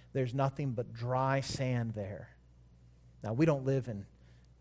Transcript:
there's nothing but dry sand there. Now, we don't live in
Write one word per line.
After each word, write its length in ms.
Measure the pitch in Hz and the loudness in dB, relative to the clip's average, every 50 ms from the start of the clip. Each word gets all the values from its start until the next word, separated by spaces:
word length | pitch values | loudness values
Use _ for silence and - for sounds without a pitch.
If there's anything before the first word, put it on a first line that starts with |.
| - - | -14 -6
there's 220 | - 139 131 120 113 | -2 0 0 0 2
nothing 380 | 139 135 135 - - 147 139 | 2 2 2 2 0 -2 -2
but 220 | 120 104 117 - 113 | -2 -2 -4 -6 -6
dry 460 | 113 120 120 127 127 131 135 135 135 | -6 -4 0 2 2 2 4 2 2
sand 540 | 131 - - - 139 127 127 120 117 113 104 | 0 0 -2 -2 0 0 2 0 0 -2 -2
there. 360 | 107 101 95 104 78 - - - - - - - - - - - - - - - - - - - - - | -4 -4 -6 -6 -10 -12 -14 -18 -20 -20 -20 -20 -20 -20 -20 -20 -20 -20 -20 -20 -20 -20 -20 -18 -10 -6
Now, 80 | 104 | -4
we 140 | 113 123 160 | 0 2 4
don't 200 | 160 147 139 131 | 4 4 2 2
live 220 | 135 135 135 113 - | 0 0 0 0 -2
in 180 | 110 101 98 - - - - - - - - - - - | -6 -8 -8 -10 -16 -20 -20 -20 -20 -20 -20 -20 -12 -2